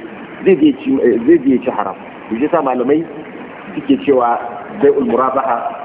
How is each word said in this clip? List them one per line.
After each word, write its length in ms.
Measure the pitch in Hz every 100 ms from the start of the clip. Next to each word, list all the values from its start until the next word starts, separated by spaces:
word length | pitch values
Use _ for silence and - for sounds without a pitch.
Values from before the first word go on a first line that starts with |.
| - - - -
zai 120 | - 165
je 120 | 147 131
ci, 80 | 131 135 123 110 120
zai 120 | 165 131
je 100 | 123
ci 60 | 127
haram. 260 | 110 98 95 - - -
To, 80 | 113
shi 80 |
yasa 180 | 151 165
malamai 420 | 139 127 120 151 165 - - - - - -
suke 200 | - - 131
cewa 340 | - 127 120 117 - - - 104
bai'ul 240 | 139 143 120
murabaha 500 | 117 131 131 131 117 - -